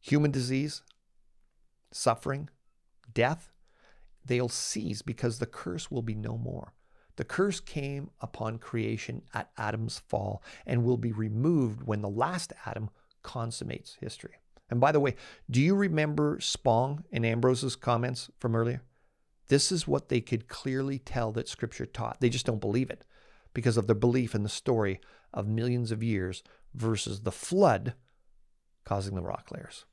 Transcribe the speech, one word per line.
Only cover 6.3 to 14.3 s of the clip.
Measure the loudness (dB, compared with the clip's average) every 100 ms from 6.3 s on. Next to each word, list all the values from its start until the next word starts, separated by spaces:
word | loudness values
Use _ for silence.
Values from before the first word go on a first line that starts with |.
| -6
more. | -6 -8 -10 _ _ _ _
The | -8
curse | -6 0 0 0
came | -6 -6 -6 -6 -10 _
upon | -14 -6 -4 -4
creation | -4 -2 0 -2 -4 -10 -6
at | -8 -8 -6
Adam's | -4 -2 -4 -6
fall | -4 -2 -2 -6 -10 -16 -2
and | 2
will | 2 2
be | 0
removed | -2 -2 2 2 4 2 -2
when | -4 -2
the | -2
last | 0 0 0 -6 -10 -10
Adam | -6 -8 _ _ _
consummates | -12 -6 -6 -6 -6 -8 -10 -12
history. | -12 -12 -16